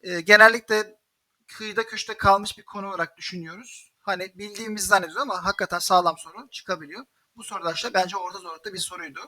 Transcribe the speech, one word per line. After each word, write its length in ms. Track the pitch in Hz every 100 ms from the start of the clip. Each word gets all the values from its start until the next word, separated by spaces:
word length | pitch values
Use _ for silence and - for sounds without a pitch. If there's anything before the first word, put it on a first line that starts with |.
Ee, 180 | 202 175
genellikle 800 | 165 208 220 233 - 214 214 _ _ _ _ _ _
kıyıda 400 | - 214 208 226
köşede 300 | 214 - 214
kalmış 420 | 202 202 208 -
bir 60 |
konu 240 | - 202 196
olarak 280 | 185 165 _
düşünüyoruz. 760 | - 180 165 180 247 - _ _
Hani 320 | - 180 190
bildiğimizi 520 | 185 208 208 226 214 190
zannediyoruz 360 | 202 170 180
ama 220 | 277 180
hakikaten 340 | 175 196 185 175
sağlam 400 | - 185 170 160
soru 300 | 160 190 269
çıkabiliyor. 540 | - - 180 147 185 269 _ _ 226
Bu 80 |
soru 200 | 220 202
da 40 | 170
arkadaşlar 260 | - 240
bence 220 | 202 185 196
orta 220 | 180 196
zorlukta 340 | 180 160 208
bir 60 | 185
soruydu. 420 | - 180 160 135